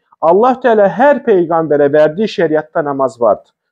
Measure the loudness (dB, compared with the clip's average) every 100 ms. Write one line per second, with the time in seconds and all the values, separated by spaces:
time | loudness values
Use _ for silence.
0 | _ _ 0 2 2 0 0 2 0 2
1 | 0 0 0 0 0 -2 -2 0 2 2
2 | 0 0 -6 -2 -2 -2 -4 -6 -6 -4
3 | -4 -2 -2 -2 -6 _ _